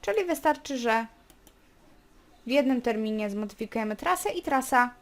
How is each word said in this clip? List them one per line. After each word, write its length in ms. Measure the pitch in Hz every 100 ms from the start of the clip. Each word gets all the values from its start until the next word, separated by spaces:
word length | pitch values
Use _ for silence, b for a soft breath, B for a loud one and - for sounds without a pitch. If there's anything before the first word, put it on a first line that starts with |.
Czyli 240 | - 440 359
wystarczy, 520 | 311 320 294 - 269
że 280 | 233 226 226 - _ - - _ _ _ - - _ - _ - -
w 40 |
jednym 320 | 269 269 254
terminie 480 | 240 220 220 214 214
zmodyfikujemy 640 | 202 208 - 220 233 214 214
trasę 340 | - 359 415
i 100 | 349
trasa 520 | 339 269 254 254 247 -